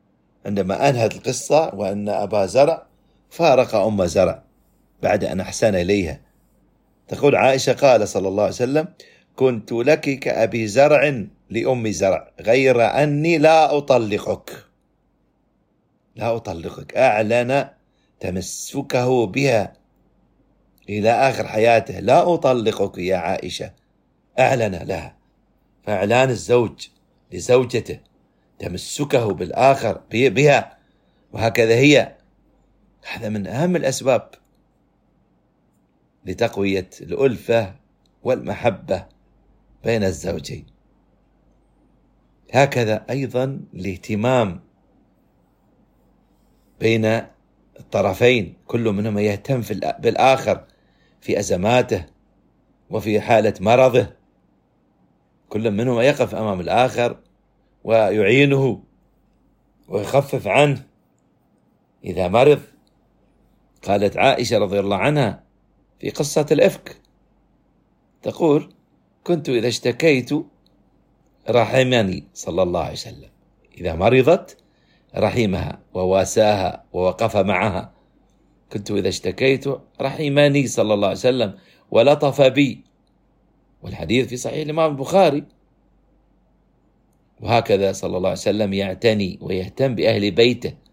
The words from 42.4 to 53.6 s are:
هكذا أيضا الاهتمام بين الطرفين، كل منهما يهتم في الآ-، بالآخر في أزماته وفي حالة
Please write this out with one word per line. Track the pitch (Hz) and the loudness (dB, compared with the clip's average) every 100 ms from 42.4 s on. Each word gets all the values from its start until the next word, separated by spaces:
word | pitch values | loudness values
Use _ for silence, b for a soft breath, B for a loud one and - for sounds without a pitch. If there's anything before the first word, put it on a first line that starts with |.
| _ | _
هكذا | 123 143 127 107 107 - | 2 2 2 -2 -2 -4
أيضا | 135 127 123 135 135 - | -6 -4 -4 -4 -6 -14
الاهتمام | - 95 90 - 104 120 127 104 85 _ _ _ _ _ _ _ _ _ _ _ _ _ _ _ _ _ _ _ _ _ - | -12 -10 -10 -6 -4 0 0 0 -4 _ _ _ _ _ _ _ _ _ _ _ _ _ _ _ _ _ _ _ _ _ -4
بين | 110 113 110 113 - _ _ _ _ - | 0 2 2 0 -4 _ _ _ _ -20
الطرفين، | - 104 98 92 123 123 85 - - | -6 -2 0 2 2 2 -2 -12 -6
كل | 120 113 | -2 -2
منهما | 101 107 104 | -2 -2 -2
يهتم | 104 101 - 131 | -2 -4 -4 -4
في | 104 | -4
الآ-، | 98 69 - | -6 -6 -2
بالآخر | 117 - 131 131 104 87 - _ _ _ _ _ | -2 2 4 4 0 -4 -6 _ _ _ _ _
في | - 101 | -6 -4
أزماته | 104 92 104 127 120 98 78 _ _ _ _ _ _ _ - | -2 -2 2 2 2 -4 -6 _ _ _ _ _ _ _ -10
وفي | 107 107 104 | -8 -2 -2
حالة | - 110 110 - | 2 4 2 0